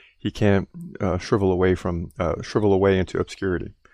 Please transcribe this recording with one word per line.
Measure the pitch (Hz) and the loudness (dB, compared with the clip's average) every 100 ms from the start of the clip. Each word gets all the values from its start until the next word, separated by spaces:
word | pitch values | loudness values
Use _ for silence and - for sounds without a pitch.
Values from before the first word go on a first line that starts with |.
| _ _ | _ _
he | 104 | -10
can't, | - 104 98 - 170 - - | 0 2 2 0 -8 -16 -6
uh, | 95 90 | -4 -2
shrivel | - 110 95 | -2 0 2
away | 90 92 90 | 2 2 2
from, | - 85 87 - | -2 -4 -6 -4
uh, | 85 - | -4 -4
shrivel | - 120 104 | -4 0 2
away | 98 98 95 | 4 4 4
into | 92 85 | 0 -4
obscurity. | 90 - 95 85 - - _ | -6 -4 -4 -4 -6 -14 _